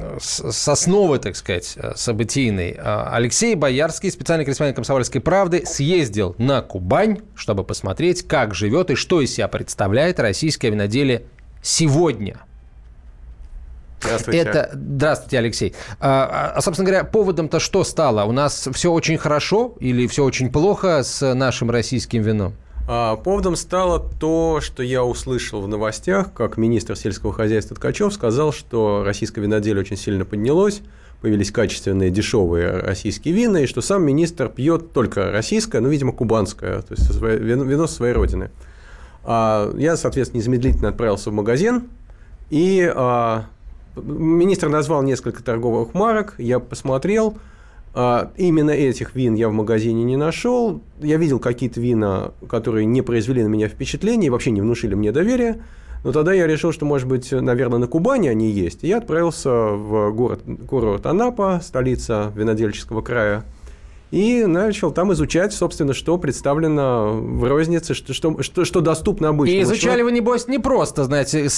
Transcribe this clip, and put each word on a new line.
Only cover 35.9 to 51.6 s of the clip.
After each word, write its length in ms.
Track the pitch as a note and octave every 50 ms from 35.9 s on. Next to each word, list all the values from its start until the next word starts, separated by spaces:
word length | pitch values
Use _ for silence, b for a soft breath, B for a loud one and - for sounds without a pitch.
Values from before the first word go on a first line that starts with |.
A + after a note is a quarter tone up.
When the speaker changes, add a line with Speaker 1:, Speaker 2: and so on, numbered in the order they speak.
| D#3 C#3+ C#3 B2+ -
Speaker 2:
кубанское, 680 | - B2 G#2+ A2+ A2 G2+ F#2+ - - G2 F#2+ F#2 G2
то 120 | G2 - -
есть 120 | - -
со 60 | -
своей, 280 | - - A2+ A2+ A2 -
вино, 260 | A2+ A2+ A#2+ C3+ C#3
вино 220 | C3 C#3 D3 E3 D3+
со 80 | -
своей 180 | - A#2+ A#2+ A#2+
родины. 380 | A#2 G2 - - F#2 F#2+ - - B B B B B B B B B B B B B -
А, 440 | - A#2 A2+ A2+ A2 G#2+ G#2+ G#2 - - -
я, 200 | C#3 D#3+ E3+ D3
соответственно, 420 | - - - C3+ C3 B2+ - A#2+
незамедлительно 480 | G#2 A#2+ B2+ B2 B2 C3 B2 - - G#2
отправился 420 | G2 - A#2+ A2 G2 G2 - A2+
в 40 | G#2
магазин, 560 | G#2+ G2+ A2 A#2+ C3+ F#3+ A#3 B3 A#3+ B3 - - - - b b b b b b b - -
и, 400 | D#3 D3 E3+ F#3+ F#3+ F#3+ F3 E3 -
а, 520 | - B2+ B2 B2 A#2+ A#2 A#2 A2 A2 A2 - - - - - - - - - - -
министр 720 | - A2+ D3 D3 D#3+ D#3+ E3 E3+ E3+ G3 F#3 - - D#3
назвал 340 | D3 D3+ D3 C#3 E3 C#3+ C3+
несколько 400 | C3+ C3 A#2 - B2 A2 - -
торговых 500 | - A#2 A#2 A#2 B2 A2+ A2+ A#2 A#2 -
марок, 420 | F3 G#3 A#3 A3 G#3+ G3+ G#3 - -
я 220 | B2 A#2 B2 B2+
посмотрел. 800 | B2 - - - - C3+ C3 C3+ C3+ E3+ G#3 A3 A3 A3 G#3+ G#3+ B B B B B B B B B - - -
А, 320 | B2 B2 B2 A#2 F2+ - - -
именно 320 | F#3 F3+ D#3+ D#3 D3+ D3+
этих 460 | D3 C#3+ D3+ C3 A#2 - A#2+ - -
вин 180 | B2+ C3 A#2+ A2+
я 160 | G#2+ A#2 A2+
в 40 | A2
магазине 500 | A2 A2 A2 A2+ A2 G#2+ A#2+ A2+ A2+ A#2
не 140 | B2 B2+ C#3
нашёл. 680 | D3 D#3+ D#3 - - A#3+ B3 B3 A#3 A3 E3+ - - - - -
Я 160 | D3 D3+ D3+ D#3+
видел 220 | F3 D#3 C3+ A2+
какие-то 420 | - B2 B2 -